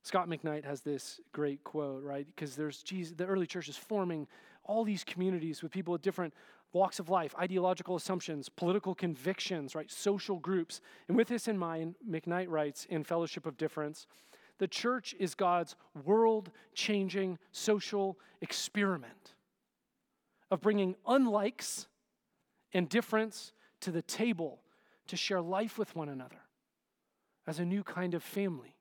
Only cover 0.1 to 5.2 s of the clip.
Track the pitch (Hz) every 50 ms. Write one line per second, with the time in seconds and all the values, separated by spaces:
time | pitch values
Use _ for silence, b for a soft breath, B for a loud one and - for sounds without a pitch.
0.1 | - 185 175 170 165 139 - 160 151 151 139 139 143 135 - 147 143 131 - -
1.1 | - - - _ - 143 147 143 139 143 _ - - 151 147 139 135 131 139 143
2.1 | 139 143 143 151 - - 160 143 127 143 151 147 139 - - - 185 185 175 160
3.1 | 170 156 180 185 196 190 175 156 - 180 156 147 143 - - - 220 202 190 180
4.1 | 165 156 147 B B B B B B B B - 208 226 226 214 208 175 - -
5.1 | - 175